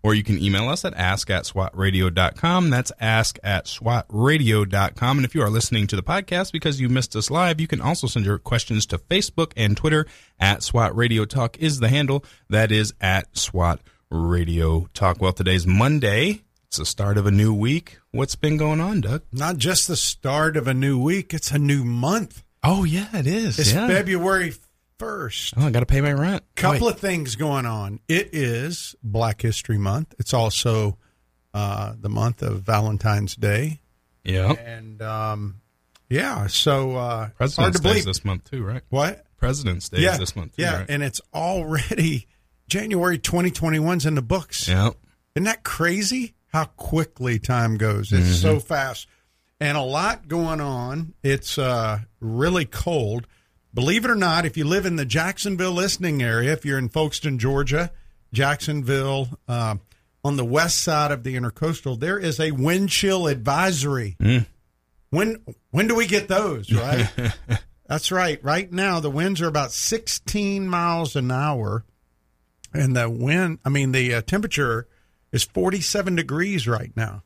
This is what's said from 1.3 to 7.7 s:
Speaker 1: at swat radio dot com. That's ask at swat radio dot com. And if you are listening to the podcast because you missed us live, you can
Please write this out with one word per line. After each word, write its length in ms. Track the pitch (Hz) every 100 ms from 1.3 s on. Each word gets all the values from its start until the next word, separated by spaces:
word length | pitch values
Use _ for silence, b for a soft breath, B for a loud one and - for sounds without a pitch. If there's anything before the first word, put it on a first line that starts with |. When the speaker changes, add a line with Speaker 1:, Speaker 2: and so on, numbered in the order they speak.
Speaker 1:
at 160 | 92 -
swat 300 | 95 92 -
radio 320 | 95 92 92
dot 260 | 87 90 -
com. 340 | 165 180 175
That's 200 | 127 127 -
ask 400 | 110 110 110 -
at 240 | 98 95 -
swat 360 | - 113 120 -
radio 560 | 104 127 156 120 107
dot 320 | 101 98 95 -
com. 220 | 120 139
And 60 |
if 80 | 127
you 100 | 156
are 60 | 110
listening 360 | 110 - 113 101
to 100 | 101
the 60 |
podcast 480 | 92 180 - 180 190
because 300 | 160 160 139
you 80 | 123
missed 260 | 127 127
us 160 | 107 107
live, 300 | 147 180 156
you 80 |
can 120 | 160